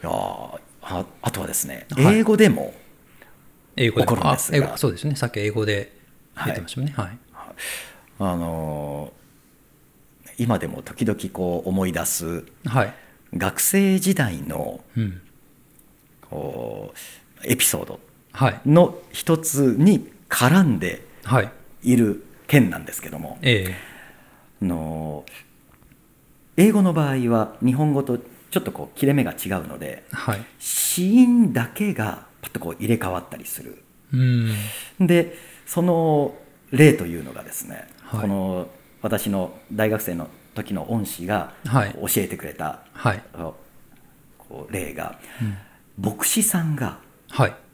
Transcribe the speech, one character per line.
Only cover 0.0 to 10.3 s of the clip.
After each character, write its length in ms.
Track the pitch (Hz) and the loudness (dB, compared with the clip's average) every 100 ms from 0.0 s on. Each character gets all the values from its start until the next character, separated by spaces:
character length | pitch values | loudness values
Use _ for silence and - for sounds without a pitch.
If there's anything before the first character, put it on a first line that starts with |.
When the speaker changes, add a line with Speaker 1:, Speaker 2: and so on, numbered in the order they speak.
Speaker 1:
い 20 | - | -4
や 40 | |
ー、 500 | 50 50 50 57 - - - | -4 -4 -8 -12 -16 -20 -20
あ、 240 | - 90 92 - | -10 -8 -8 -8
あ 100 | - | -8
と 100 | - | -6
は 60 | - | -6
で 60 | |
す 120 | - - | -4 -6
ね、 200 | - - | -10 -8
Speaker 2:
は 200 | 143 147 | 4 6
い。 40 | 214 | 6
Speaker 1:
英 60 | |
語 120 | 220 214 | 4 6
で 140 | 214 | 6
も 240 | - - - - - _ - - - - _ _ - | 4 -2 -10 -20 -20 _ -20 -20 -20 -20 _ _ 0
Speaker 2:
英 120 | 117 | 0
語 120 | 113 | 2
で 40 | 123 | 2
も。 80 | 233 | 2
Speaker 1:
起 60 | |
こ 20 | |
る 60 | 151 | 2
ん 40 | |
で 60 | 139 | 0
す 120 | - | 0
が。 60 | 151 | 0
Speaker 2:
あ、 40 | |
英 100 | 139 | 0
語、 60 | - | 0
そ 100 | 135 | -2
う 20 | |
で 60 | 90 | -2
す 100 | 147 | -4
ね。 80 | 139 | -2
さ 120 | 120 | -4
っ 40 | |
き 80 | - | -2
英 120 | 104 | -2
語 140 | 107 107 | 0 0
で 280 | 101 101 - _ - _ - 139 | -2 -4 -14 _ -20 _ -8 -6
出 60 | |
て 80 | 135 | -6
ま 80 | 85 | -8
し 60 | |
た 80 | - | -6
も 60 | 139 | -6
ん 20 | |
ね。 40 | 143 | -4
Speaker 1:
は 60 | |
い。 20 | 95 113 _ | -8 -10 _
Speaker 2:
は 140 | - - | -20 -20
い。 80 | - - - - - - - | -14 -12 -10 -14 -20 -20 -6
Speaker 1:
あ 160 | 98 87 | -4 -2
の 800 | 85 80 78 76 73 71 73 - _ _ _ _ _ _ _ _ _ _ | -4 -4 -4 -6 -6 -8 -12 -16 _ _ _ _ _ _ _ _ _ _
ー、 60 | - | -20